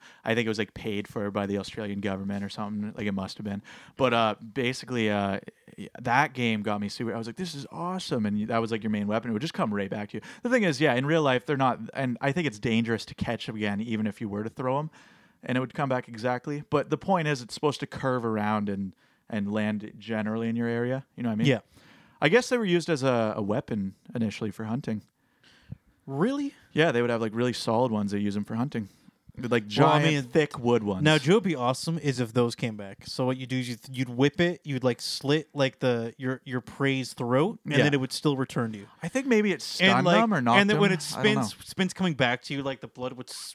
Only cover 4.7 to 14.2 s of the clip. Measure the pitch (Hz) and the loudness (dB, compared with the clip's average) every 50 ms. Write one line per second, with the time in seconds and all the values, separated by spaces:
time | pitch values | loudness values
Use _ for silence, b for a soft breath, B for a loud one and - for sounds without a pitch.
4.7 | 127 - - - 127 120 110 107 104 101 101 98 98 - - - _ _ _ - | -2 -4 -6 -4 -2 0 2 2 2 2 2 0 -2 -4 -6 -12 _ _ _ -20
5.7 | - - 98 - - - 120 123 120 135 151 143 135 127 120 117 110 104 101 110 | -16 -16 -16 -14 -14 -8 -2 2 4 4 2 2 0 -2 0 0 0 0 -2 -4
6.7 | 104 104 104 98 - - 123 113 98 117 113 117 113 - 185 170 151 139 135 - | -4 -4 -4 -6 -6 -6 -6 -4 -4 -4 -6 -8 -8 -8 -8 -8 -8 -12 -12 -12
7.7 | - 160 165 180 185 185 - - 156 120 107 101 104 104 107 113 117 113 113 107 | -10 -8 -6 -6 -6 -6 -4 -4 -2 0 0 0 0 0 -2 0 0 0 0 0
8.7 | 117 107 107 110 107 104 101 104 107 113 117 120 110 110 143 170 - - 156 110 | -4 -4 -2 -2 -2 -2 0 0 -2 -2 -2 -2 -4 -2 -4 -4 -2 -2 -2 -2
9.7 | 104 101 98 92 - 107 104 - - 107 B B B B B 240 254 247 202 175 | 0 -2 -4 -4 -4 -8 -8 -8 -10 -12 B B B B B 2 2 4 4 2
10.7 | 139 120 156 143 123 123 135 147 165 165 151 135 127 - - - 147 135 131 123 | 2 4 4 4 4 4 4 4 2 4 4 4 4 2 2 0 0 2 2 2
11.7 | 113 - 113 - - - 135 127 120 - - 139 135 180 165 135 107 104 - 123 | 2 0 -6 -8 -6 -4 -2 -2 -2 -2 -2 0 0 0 0 -2 -2 -2 0 2
12.7 | 110 117 117 117 113 104 - - - - - 117 117 110 - - 113 107 107 104 | 2 2 2 2 0 -2 -4 -8 -8 -6 -4 -4 -4 -4 -4 -8 -4 -2 -2 -2
13.7 | 101 101 113 120 113 107 107 104 95 - | -2 -2 -2 -2 -2 -2 -2 -2 -4 -4